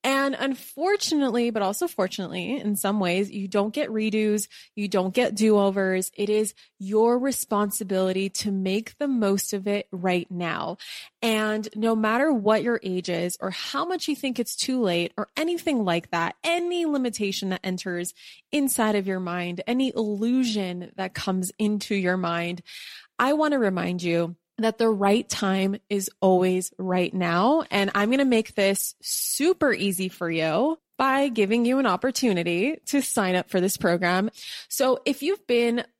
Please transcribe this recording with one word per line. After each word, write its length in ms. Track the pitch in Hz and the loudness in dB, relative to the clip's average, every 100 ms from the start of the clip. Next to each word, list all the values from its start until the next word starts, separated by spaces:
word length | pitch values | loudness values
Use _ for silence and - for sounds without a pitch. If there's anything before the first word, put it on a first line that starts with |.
And 320 | - 269 277 269 | 0 2 0 0
unfortunately, 1120 | 269 262 - - 349 403 - 311 269 240 240 | -4 -4 -10 -4 0 0 2 2 2 2 0
but 100 | 220 | 0
also 260 | 190 208 349 | -2 0 -4
fortunately, 720 | - 185 - 185 185 175 262 | 0 -2 -2 -6 -6 -4 -4
in 160 | 208 202 | -2 -2
some 240 | 196 208 | 0 0
ways, 300 | 180 180 202 | 2 0 0
you 180 | 208 196 | -4 -2
don't 240 | 202 208 | 0 0
get 200 | - - | -2 -4
redos, 560 | 220 214 214 214 208 202 - - - | -2 0 0 2 0 -4 -14 -16 -8
you 120 | 208 | -2
don't 260 | 196 185 | 0 0
get 220 | 240 247 214 | 0 0 2
do-overs. 760 | 220 208 196 196 190 185 185 - | 4 6 4 2 0 0 -2 -4
It 120 | 208 | 0
is 280 | 214 214 - - _ | 0 0 -6 -20 _
your 400 | 190 214 233 247 | -2 2 4 4
responsibility 1080 | 269 240 - 202 208 - 190 190 190 190 196 | 0 -2 -2 0 0 -4 -2 0 2 0 -2
to 220 | - 214 | -4 -2
make 460 | 196 190 196 226 _ | -2 0 -2 -4 _
the 100 | 285 | -2
most 460 | 254 202 196 - | 2 2 0 -2
of 140 | 208 196 | -4 -2
it 200 | 202 - | -2 -4
right 340 | 190 185 180 - | -4 0 0 -2
now. 460 | 175 175 85 - - - - - _ | -6 -4 -4 -6 -8 -14 -16 -18 _
And 480 | 233 214 214 214 208 214 | -2 0 0 -2 -6 -2
no 200 | 226 226 | 0 2
matter 380 | 214 233 311 | 2 2 2
what 300 | 254 202 220 | 2 2 2
your 160 | 226 233 | 2 -2
age 280 | 190 185 180 | -2 -4 -2
is 280 | 170 175 - | -2 -2 -4
or 120 | 190 | -8
how 340 | 185 - 269 349 | -8 -6 -4 -4
much 220 | 359 - | -4 -4
you 80 | 285 | -4
think 240 | 269 247 | -4 -4
it's 160 | 233 - | -6 -4
too 260 | - 254 | -2 0
late 320 | 208 170 170 - | 2 2 -2 -4
or 100 | 202 - | -6 -4
anything 480 | 320 339 - 262 196 | -2 -2 0 0 0
like 240 | 170 165 | 0 -2
that, 260 | 170 170 - | -2 -2 -4
any 440 | 311 349 349 349 330 | -2 -2 -2 -2 0
limitation 640 | 285 254 208 202 190 190 | 0 -2 -2 -4 -4 -4
that 120 | 185 | -4
enters 520 | 190 185 190 175 175 - - - _ | -4 -6 -6 -6 -6 -12 -20 -20 _
inside 440 | 294 277 - 214 208 | -2 0 0 2 2
of 100 | 190 | 0
your 140 | 190 | -4
mind, 420 | 180 180 175 175 - | -4 -4 -4 -6 -2
any 260 | 247 262 - | 0 0 0
illusion 1000 | 214 202 226 254 247 214 185 180 180 - | -2 -2 0 2 0 -2 -4 -6 -10 -8
that 180 | 185 | -8
comes 380 | - - 185 185 - | -4 -2 -2 -2 -2
into 340 | 214 208 - | 0 0 -2
your 240 | 202 180 185 | 0 0 0
mind, 460 | 180 170 170 175 - - - - - - | 0 -2 -4 -6 -12 -18 -18 -18 -18 0
I 140 | 247 | 2
want 180 | 302 302 | 4 2
to 80 | 277 | 2
remind 420 | 208 180 175 180 | 2 2 -2 -2
you 340 | 175 170 170 175 _ - | 0 0 0 -6 _ -2
that 200 | 220 220 | -2 2
the 120 | 226 | 2
right 380 | 208 196 214 - | 4 4 4 2
time 500 | - 196 190 190 202 _ | -2 0 2 0 -2 _
is 180 | 202 190 _ | -4 -4 _
always 520 | 190 185 185 185 180 - | 4 6 4 2 -4 -6
right 380 | 185 180 180 185 | -2 0 0 0
now. 480 | 175 170 220 320 - | 2 4 4 4 2
And 180 | 202 196 202 | 0 0 0
I'm 160 | 214 | 2
gonna 140 | 262 269 | 2 4
make 280 | 226 220 | 2 2
this 400 | - 196 196 - - | 2 2 2 -4 -8
super 720 | - - - - 311 381 285 | -8 -6 -4 0 0 2 2
easy 340 | 208 196 185 185 | 2 0 -2 -4
for 220 | - 170 | -4 -4
you 480 | 160 160 160 277 320 _ - | 0 0 2 0 -2 _ -2
by 300 | 262 269 277 | 0 2 0
giving 360 | 220 196 233 240 | 0 2 2 2
you 140 | 262 | 2
an 80 | 247 | 2
opportunity 920 | 180 262 - 254 180 170 170 247 311 - | 2 0 0 0 2 0 0 0 -4 -2
to 140 | 285 | 0
sign 340 | 262 - 190 180 | 0 0 2 0
up 140 | - | 0
for 100 | 190 | 0
this 160 | 185 - | 0 0
program. 540 | 185 170 175 180 214 - - - - | 0 2 2 2 0 -6 -14 -14 -10
So 300 | - 262 247 | 0 2 2
if 200 | - 277 | 0 -2
you've 240 | 294 392 - | -2 -4 0
been 360 | 240 233 240 - | 2 2 0 -4